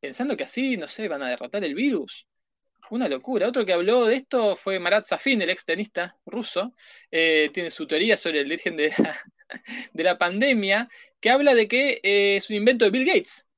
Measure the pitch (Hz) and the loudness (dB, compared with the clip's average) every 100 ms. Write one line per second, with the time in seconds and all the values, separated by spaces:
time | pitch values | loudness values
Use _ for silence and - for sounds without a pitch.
0 | 139 131 262 175 - - 262 233 151 - | -10 -6 -4 -4 -4 -4 -2 -2 -4 -8
1 | 214 147 135 123 123 202 180 143 277 220 | -6 -4 -4 -6 -4 -4 -4 -2 0 0
2 | - - _ _ _ _ _ _ - 226 | -4 -12 _ _ _ _ _ _ -10 -4
3 | 226 135 - 247 202 254 202 175 180 240 | -2 -4 -2 -2 0 0 0 0 2 2
4 | 233 254 269 262 214 180 - 190 175 202 | 4 0 0 0 0 -2 -4 -4 2 0
5 | 214 - - 247 175 180 - 170 208 - | 0 -4 0 0 0 -4 -2 -4 -4 -6
6 | 180 _ - - 233 - 214 _ - - | -8 _ -12 -8 -6 -6 -6 _ -20 -20
7 | _ 160 165 156 151 147 170 - 151 160 | _ 0 2 4 2 0 -6 -8 -4 0
8 | 214 208 175 151 139 165 180 165 151 - | 2 2 0 -2 -2 -4 -6 -2 -2 0
9 | 160 156 - _ _ - - - - - | -2 -2 -16 _ _ -18 -14 -14 -14 -2
10 | 170 175 175 190 269 247 196 202 247 - | 0 2 0 2 2 2 2 0 -2 -12
11 | - _ 214 262 285 247 214 240 277 - | -20 _ 2 4 6 4 4 2 2 0
12 | 190 202 302 294 - 208 214 254 220 226 | 2 4 4 2 0 0 2 4 4 4
13 | 262 381 - - - | 2 2 0 -8 -8